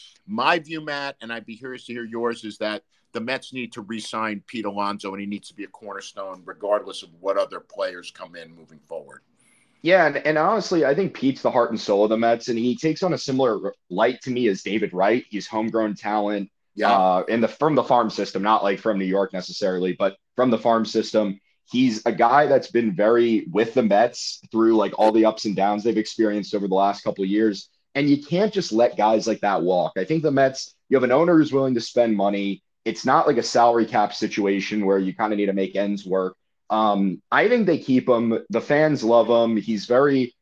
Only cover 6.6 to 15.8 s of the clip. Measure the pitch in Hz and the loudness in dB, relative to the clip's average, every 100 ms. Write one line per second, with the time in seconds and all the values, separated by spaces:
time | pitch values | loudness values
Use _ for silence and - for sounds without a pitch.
6.6 | 101 104 98 92 90 82 92 98 92 90 | -2 -2 -2 -14 -16 _ -4 -2 -4 -6
7.6 | - 101 92 90 85 - 90 85 80 82 | -14 -8 -8 -8 -16 -18 -18 -18 -20 -20
8.6 | 76 76 - 80 69 65 _ _ _ _ | -20 -20 -16 -16 -16 -20 _ _ _ _
9.6 | _ _ 156 185 156 135 151 156 175 220 | _ _ 2 4 4 0 0 0 0 0
10.6 | - 170 135 147 185 - 135 135 120 120 | 0 0 2 0 -2 -2 -4 -2 0 2
11.6 | 117 110 - 101 107 113 117 117 127 113 | 0 -2 0 2 2 2 0 0 -2 -4
12.6 | 123 117 156 156 185 135 - 131 127 101 | -4 -2 -4 -2 -4 -4 -4 -2 0 -2
13.6 | 98 - - 90 120 127 127 123 117 95 | -6 -10 -8 -2 0 -2 -6 -2 0 -2
14.6 | 101 101 92 90 98 123 - 101 - 110 | -4 -4 -4 0 0 0 -2 -10 -8 -6
15.6 | 110 113 | -4 -2